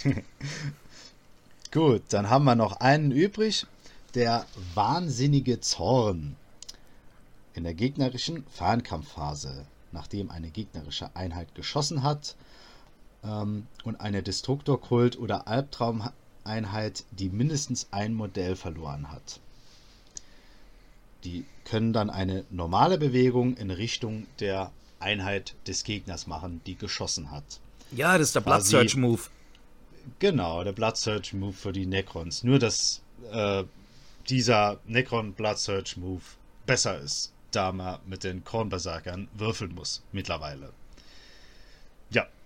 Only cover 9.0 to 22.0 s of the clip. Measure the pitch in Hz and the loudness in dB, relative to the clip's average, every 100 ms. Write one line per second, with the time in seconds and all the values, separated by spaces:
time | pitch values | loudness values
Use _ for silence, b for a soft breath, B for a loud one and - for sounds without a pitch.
9 | 76 - 76 73 69 67 71 - - 82 | -8 -8 -6 -6 -10 -12 -16 -20 -16 -14
10 | - 101 95 85 82 110 104 82 76 - | -8 -6 -6 -8 -10 -8 -8 -10 -10 -10
11 | - - 92 87 - - - 147 147 156 | -8 -6 -6 -6 -10 -10 -4 -2 -2 0
12 | 143 151 - B B B B B B - | 0 -2 -6 B B B B B B -20
13 | - - 107 107 104 104 110 - 113 104 | -20 -12 -6 -4 -4 -4 -8 -10 -10 -6
14 | 104 101 95 - - 139 - 131 - 120 | -4 -2 -2 -4 -2 -2 0 0 2 4
15 | 123 - 110 101 - 120 143 - 117 113 | 4 2 -4 -4 -2 -2 -2 -2 -2 -2
16 | 117 - - - 107 110 101 107 107 - | -6 -10 -20 -14 -6 -4 -4 -4 -4 -6
17 | - 92 95 101 143 143 - 123 - 101 | -12 -6 -4 0 0 0 -2 -6 -4 -4
18 | 107 110 104 98 90 92 87 82 76 71 | -2 -2 -4 -2 -2 -2 -6 -8 -8 -8
19 | 73 69 - - - B B B B B | -10 -12 -16 -18 -18 B B B B B
20 | B B B B B B B B B B | B B B B B B B B B B
21 | - - 90 87 - - - 110 113 110 | -20 -14 -10 -8 -10 -14 -4 0 2 2